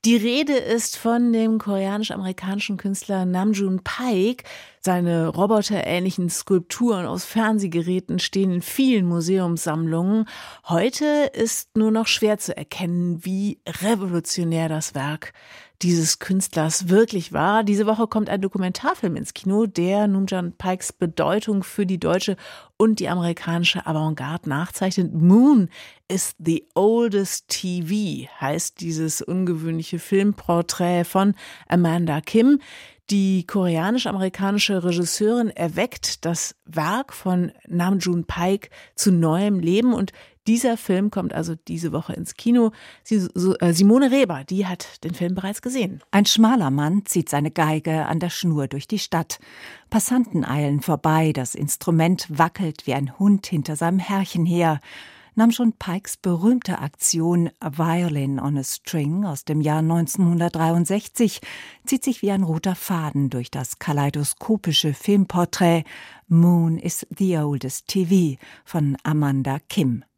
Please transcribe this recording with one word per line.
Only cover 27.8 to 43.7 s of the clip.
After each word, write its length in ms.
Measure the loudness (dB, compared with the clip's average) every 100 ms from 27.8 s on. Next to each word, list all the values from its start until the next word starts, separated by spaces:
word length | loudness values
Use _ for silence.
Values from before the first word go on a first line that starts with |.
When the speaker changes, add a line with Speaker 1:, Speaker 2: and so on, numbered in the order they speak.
Speaker 1:
V, 580 | -2 -2 -2 -6 -12 -8
heißt 400 | -4 -4 -6 -8
dieses 420 | -6 -4 -4 -4
ungewöhnliche 760 | -4 -4 -2 -2 -4 -6 -6 -10
Filmporträt 1080 | 0 2 2 0 0 0 0 -2 0 2
von 300 | 2 2 2 0 -8 -20 -2
Amanda 520 | 2 2 2 0 -2
Kim. 400 | 0 4 6 4 0 -20 -20 _ -2
Die 340 | 0 2 0 0
koreanisch-amerikanische 1400 | 0 0 0 0 -2 -2 -2 -4 -2 -2 0 0 0
Regisseurin 680 | 0 -2 -2 0 0 2 -2
erweckt 720 | -2 -4 -2 -4 -4 -8 -6
das 300 | -4 -4 -6 -12
Werk 480 | -10 -4 -2 -4 -6
von 380 | -6 -2 0 -2 -6 -6
Nam 320 | -2 0 0
June 240 | 0 -2
Paik 480 | -4 -2 0 -2 -4 -20 -18
zu 160 | 0 2
neuem 480 | 4 4 2 2 0
Leben 340 | 2 2 4
und 200 | 2 -2 -6 -20 _ 0
dieser 300 | 2 2 -2
Film 340 | 0 0 0
kommt 240 | -2 -4
also 200 | -4 -6
diese 380 | -8 -8 -6 -4
Woche 220 | -4 -6
ins 200 | -10 -10
Kino. 360 | -4 2 4 4 0 -20 -20
Sie-, 240 | -2 0 0
so-, 220 | 0 0 2
äh, 140 | 2